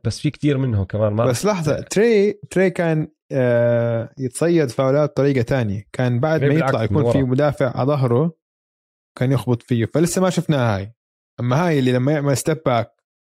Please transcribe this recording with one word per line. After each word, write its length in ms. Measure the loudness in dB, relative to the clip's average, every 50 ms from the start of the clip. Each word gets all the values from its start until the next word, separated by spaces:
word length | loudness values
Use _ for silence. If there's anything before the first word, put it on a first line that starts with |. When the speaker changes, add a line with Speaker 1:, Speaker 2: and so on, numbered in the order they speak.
| -6
Speaker 1:
بس 160 | -6 -4 -4
في 100 | -4 -4
كتير 280 | -4 -2 -2 0 0 0
منهم 260 | 0 0 0 -2 -2
كمان 280 | -2 -2 -2 0 0
ما 120 | 0 0 0
Speaker 2:
بس 220 | 0 0 0 0
Speaker 1:
راح 100 | -2 -2
Speaker 2:
لحظة، 160 | 0 0 -2
Speaker 1:
يتأثر. 160 | -2 -2 -6 -2
Speaker 2:
تري، 440 | 0 2 2 4 4 4 2 2
تري 380 | 0 -4 -10 -4 0 0 0 0
كان، 380 | 0 0 -2 0 0 -2 -2 -4 _ _ _ -4
آه، 840 | -2 0 2 2 2 2 2 2 2 2 0 0 -2 -4 -6 -8 -8 -8
يتصيد 500 | -8 -8 -4 -2 0 2 2 2 2 0
فاولات 420 | -2 -2 0 2 2 2 0 0
بطريقة 320 | 0 0 0 2 2 0
تانية، 420 | 0 0 -2 -2 -2 -2 -4 -6 -10 _
كان 280 | -6 -4 -2 0 0 0
بعد 220 | 0 0 0 0
ما 60 | 2 2
Speaker 1:
بالعكس، 200 | 2 2 2 0
Speaker 2:
يطلع 120 | 0 0
Speaker 1:
من 40 | -2
Speaker 2:
يكون 180 | 0 0 0
Speaker 1:
ورا. 100 | 2 2
Speaker 2:
في 100 | 2 0
مدافع 540 | 0 0 0 0 0 0 0 0 -2 -2 -2
على 100 | -2 -2
ظهره 520 | 0 0 0 0 2 2 2 0 0 -4 _ _ _ _ _ _ _ _ _ _ _ _ _ _ _ _ -4
كان 140 | -2 0
يخبط 300 | 0 0 0 -2 -2 -2
فيه، 220 | -2 -2 -2 -2 -2
فلسه 380 | -2 0 0 0 0 0 0
ما 80 | 0 0
شفناها 460 | 0 0 0 0 0 0 0 0 0
هاي. 180 | -2 -4 -8 -14 _ _ _ _ _ _ _ _ -6
أما 260 | -2 0 0 0 2
هاي 120 | 2 2 2
اللي 140 | 2 2
لما 200 | 2 2 2 0
يعمل 240 | 0 0 0 0 0
step 260 | 0 0 -2 -4 -2 -2
باك، 380 | 0 0 0 -2 -4 _ _ _ _ _ _ _ _